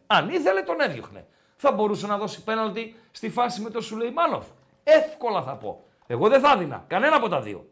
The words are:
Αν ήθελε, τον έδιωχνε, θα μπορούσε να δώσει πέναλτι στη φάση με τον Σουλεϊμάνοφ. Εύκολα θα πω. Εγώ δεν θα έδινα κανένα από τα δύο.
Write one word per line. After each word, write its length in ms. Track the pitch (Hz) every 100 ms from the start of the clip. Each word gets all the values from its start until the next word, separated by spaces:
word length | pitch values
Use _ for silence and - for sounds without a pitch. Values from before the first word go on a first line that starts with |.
| -
Αν 220 | 196 160
ήθελε, 340 | 349 311 392
τον 180 | 370 330
έδιωχνε, 460 | 269 135 - 98 - _ _ _
θα 120 | 285
μπορούσε 340 | 208 208 196 196
να 120 | 202
δώσει 260 | 208 -
πέναλτι 520 | - 220 220 196 226 - _
στη 200 | - 226
φάση 300 | - 240 240
με 100 | 220
τον 120 | 226
Σουλεϊμάνοφ. 640 | - 220 233 285 330 220 - _ _ _
Εύκολα 580 | - 311 311 - 240 196
θα 140 | 127 135
πω. 280 | 104 - _ _ -
Εγώ 220 | 120 196
δεν 120 | 269
θα 120 | 285
έδινα 320 | 247 160 110 -
κανένα 300 | 175 269 311
από 120 | 226
τα 120 | 156
δύο. 280 | 107 95 -